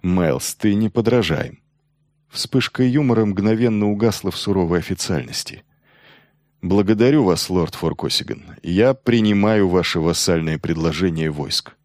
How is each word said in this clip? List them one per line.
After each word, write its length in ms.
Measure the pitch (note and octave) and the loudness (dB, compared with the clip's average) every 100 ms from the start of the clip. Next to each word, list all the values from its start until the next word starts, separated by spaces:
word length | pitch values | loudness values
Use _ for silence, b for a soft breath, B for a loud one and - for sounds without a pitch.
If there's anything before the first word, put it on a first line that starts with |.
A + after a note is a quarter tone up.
Майлз, 520 | F2+ F#2 E2+ B1+ - | 0 2 2 0 -4
ты 200 | - G#2+ | -2 0
неподражаем". 840 | G2+ A2 - A2+ B2 F2 D2+ - - _ _ _ _ _ _ _ | 2 0 0 2 2 0 -2 -4 -12 _ _ _ _ _ _ _
Вспышка 560 | - - C3+ - - | -10 -2 -2 -2 0
юмора 400 | B2+ C3 C#3 A2+ | 0 2 2 2
мгновенно 680 | G#2+ F#2+ G2+ A2 A#2+ G#2+ G#2 | 2 0 0 2 2 2 0
угасла 400 | G#2 A2+ G2 G2 | 2 0 0 -6
в 60 | - | -6
суровой 420 | - F#2+ E2+ F2 | -2 0 2 0
официальности. 880 | D#2+ F#2 - E2 B1 - - - _ b b b b b b b b _ | -2 -6 -4 -4 -4 -10 -10 -14 _ b b b b b b b b _
"Благодарю 600 | F2+ G2 G2 G#2+ A#2+ D3 | 0 2 2 4 4 4
вас, 260 | G#2 E2 - | 2 0 0
лорд 240 | F#2 D#2+ | -2 -2
Форкосиган. 840 | - E2 - - - - - - - | -4 -6 -4 -4 -4 -6 -12 -12 -14
Я 320 | - F2+ A#2+ | -4 2 2
принимаю 760 | C3 - A#2 G#2+ G2+ G#2+ G#2+ F#2+ | 2 2 2 4 2 2 2 4
ваше 320 | F2+ E2+ F2+ | 2 0 -2
вассальное 580 | D#2+ E2 - E2 D#2+ D#2+ | 0 0 0 0 0 -4
предложение 720 | D#2+ D#2+ D#2+ D2+ F#2 D#2+ D#2+ | -4 -2 -2 0 -2 -2 -4
войск". 480 | D2+ - - - _ | -4 -6 -6 -8 _